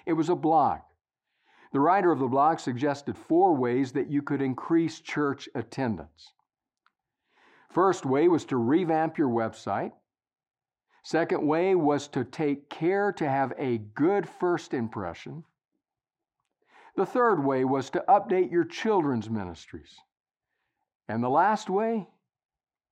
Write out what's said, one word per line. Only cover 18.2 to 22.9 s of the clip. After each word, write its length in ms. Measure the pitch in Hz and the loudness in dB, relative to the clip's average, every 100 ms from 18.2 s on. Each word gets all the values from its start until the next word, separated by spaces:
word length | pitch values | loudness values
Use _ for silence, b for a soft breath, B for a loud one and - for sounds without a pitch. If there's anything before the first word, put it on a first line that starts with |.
| - 185 180 | 4 0 2
your 140 | 170 | 0
children's 640 | 165 - 220 202 143 120 110 | -2 -2 0 2 2 -2 -4
ministries. 680 | 110 92 82 - 82 - - _ _ _ _ _ _ _ _ _ _ - | -6 -6 -12 -16 -18 -18 -20 _ _ _ _ _ _ _ _ _ _ -8
And 140 | 113 | -4
the 80 | 123 | 0
last 400 | 147 196 214 - | 2 2 0 -2
way, 380 | 190 226 226 170 _ _ _ _ _ _ _ _ | -2 0 -4 -6 _ _ _ _ _ _ _ _